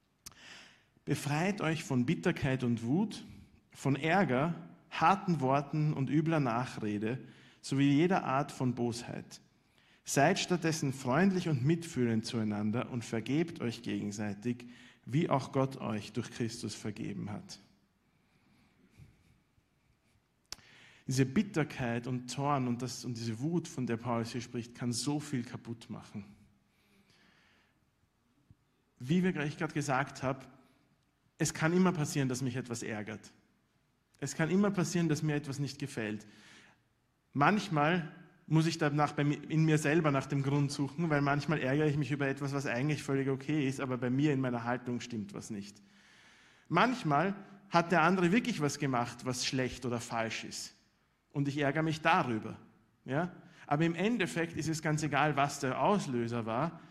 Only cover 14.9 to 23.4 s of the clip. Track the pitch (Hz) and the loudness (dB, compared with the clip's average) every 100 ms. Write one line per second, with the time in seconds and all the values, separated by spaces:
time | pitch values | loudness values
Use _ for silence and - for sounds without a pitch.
14.9 | - - 139 165 139 - 139 131 131 123 | -20 -4 0 2 0 0 -2 -2 -2 -6
15.9 | 107 - 123 - - 117 - 110 - 110 | -6 -6 -8 -8 -6 -6 -6 -10 -8 -10
16.9 | 107 104 117 104 104 - - - _ _ | -8 -8 -6 -8 -10 -12 -20 -20 _ _
17.9 | _ _ _ _ _ _ _ _ _ _ | _ _ _ _ _ _ _ _ _ _
18.9 | - - _ _ _ _ _ _ _ _ | -20 -20 _ _ _ _ _ _ _ _
19.9 | _ _ _ _ _ - - - - - | _ _ _ _ _ -20 -20 -20 -20 -20
20.9 | - - 131 131 202 202 160 147 - 123 | -14 -4 2 4 4 2 0 0 -2 -2
21.9 | 117 127 123 123 143 139 143 123 120 127 | -2 -2 -6 -4 -2 0 2 0 -2 -4
22.9 | - 127 113 117 110 | -8 -8 -6 -6 -4